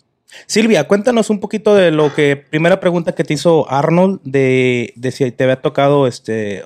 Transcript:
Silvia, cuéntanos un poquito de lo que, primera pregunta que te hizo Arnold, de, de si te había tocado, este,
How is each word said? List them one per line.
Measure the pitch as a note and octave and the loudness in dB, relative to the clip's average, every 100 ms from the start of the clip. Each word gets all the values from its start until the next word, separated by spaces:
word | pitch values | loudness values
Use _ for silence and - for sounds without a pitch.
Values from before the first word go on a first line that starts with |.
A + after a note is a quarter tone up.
| _ _ _ - - | _ _ _ -20 -4
Silvia, | G#3 A3+ F#3 C#3+ | 0 2 2 2
cuéntanos | G3+ G#3+ A#3 G#3 | 0 2 0 0
un | G3+ | -2
poquito | G#3 G#3+ G#3+ | -4 -4 2
de | G3+ F3 | 4 4
lo | D#3 D3+ | 2 0
que, | C#3+ D3 C#3 | 0 0 0
primera | - D#3 E3+ F#3 | -4 -2 0 2
pregunta | F3+ F3 F3+ F3 | 0 -2 -4 -6
que | |
te | D#3+ | -4
hizo | D3 F3 D#3+ C3+ | 0 2 2 0
Arnold, | C3 D3+ E3+ F#3+ F#3+ | -2 0 2 2 -2
de, | C#3 C#3 C3 C3 B2+ B2 A#2+ - | -4 0 2 2 0 -2 -6 -8
de | B2 | -10
si | - C3 | -4 -6
te | - C3 | -2 -2
había | C3 | 0
tocado, | D3+ D3 C#3 C#3+ C3 | -2 0 2 2 0
este, | - - A2 G#2 F#2 | -4 -8 -6 -6 -8